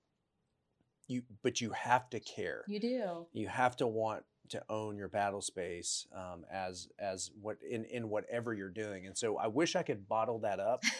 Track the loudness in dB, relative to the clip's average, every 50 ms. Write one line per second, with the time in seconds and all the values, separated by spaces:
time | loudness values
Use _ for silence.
0 | _ _ _ _ _ _ _ _ _ _ _ _ _ _ _ _ _ _ _ _
1 | _ -4 -4 -4 -4 -6 -10 0 0 2 2 2 0 0 -2 -2 4 6 6 6
2 | 6 2 -6 -6 -6 -6 -6 -4 -4 -2 -4 -4 -6 -4 -4 0 0 0 0 0
3 | 0 -2 -2 -4 -8 -8 -6 -4 -4 -2 2 4 4 4 4 4 0 2 2 2
4 | 0 0 0 -2 -6 _ _ _ _ -10 -8 -8 -4 -2 -2 -2 -2 -2 -4 -4
5 | -6 -2 2 2 2 2 2 0 -4 -4 -4 -2 -4 -2 -4 -4 -2 -2 -2 -2
6 | -4 -6 -10 -8 -8 -8 -8 -10 -10 -6 -4 -4 -4 -4 -4 -6 -10 -14 -10 -4
7 | -2 -2 -2 -2 -4 -8 -8 -8 -6 -6 -6 -4 -4 -4 -4 -4 -4 -4 -4 -4
8 | -2 0 0 0 0 0 -2 -2 0 0 0 0 -2 -4 -4 -4 -4 -4 -4 -6
9 | -6 -6 -4 0 2 2 2 2 2 2 4 4 4 4 4 2 2 0 -2 -2
10 | 0 0 2 2 2 2 0 0 2 0 2 2 2 2 2 4 2 2 2 4